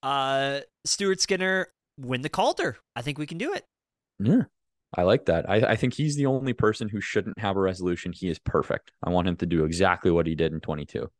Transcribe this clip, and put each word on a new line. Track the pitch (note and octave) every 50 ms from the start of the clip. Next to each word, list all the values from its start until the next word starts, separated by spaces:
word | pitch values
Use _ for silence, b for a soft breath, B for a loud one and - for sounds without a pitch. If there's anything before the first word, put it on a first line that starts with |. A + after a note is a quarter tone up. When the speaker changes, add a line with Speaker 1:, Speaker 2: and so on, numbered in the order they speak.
| -
Speaker 1:
Uh, | C3+ C#3 C#3 C3+ C3+ C3+ C3+ C3+ C#3 C#3 C#3 C#3 _ _ _ _
Stuart | - - - G3+ G3 F#3+ F#3
Skinner, | - - G3 F3+ F#3 F#3+ F#3+ F#3+ F3+ - _ _ _ _ _ -
win | C3+ B2 B2+ B2 C3
the | D#3
Calder. | - - G3+ C#4 F4+ - E4+ - - - _ _ _
I | A#2+ A#2+
think | C#3+ C#3+ C#3
we | D3+
can | D3 E3
do | E3 A3 D#4 G4+
it. | - - _ _ _ _ _ _ _ _ _ _ _
Speaker 2:
Yeah, | G2 A2+ F#3 B3+ - - _ _ _ _ _ _ _ _ -
I | - F2+
like | F#2 A2 D3 -
that. | - E2+ E2 - -
I, | F#2+
I | G#2+ B2 - A2+
think | A2 - B2+ A#2+
he's | - D3 D#3 C#3+
the | C#3+ C#3
only | C3+ C3 C3 C3+ C3 A#2+
person | - - G#2+ G#2+ - A#2+ G#2+
who | G#2+ G#2 F#2+
shouldn't | - - G#2+ F#2+ G#2+ - -
have | - G2+ G2 G2
a |
resolution. | F#2+ F#2+ F#2 F#2 F2+ F2+ F2 E2+ - F2+ E2+
He | - - F2+
is | D#2+ -
perfect. | _ - - E2 D2+ - - - _ - _ _ -
I | -
want | F2+ F2+ F2 F#2
him | F2
to | - -
do | F2 F2 E2 D#2
exactly | D#2 E2 E2+ F#2+ F#2 F2 - - F#2
what | E2+ E2+ E2
he | D#2+ D#2+
did | D#2 E2 D#2+ D#2
in | D#2+
twenty-two. | - - D#2 D2+ D2 - - - A#1+ G#2+ _ _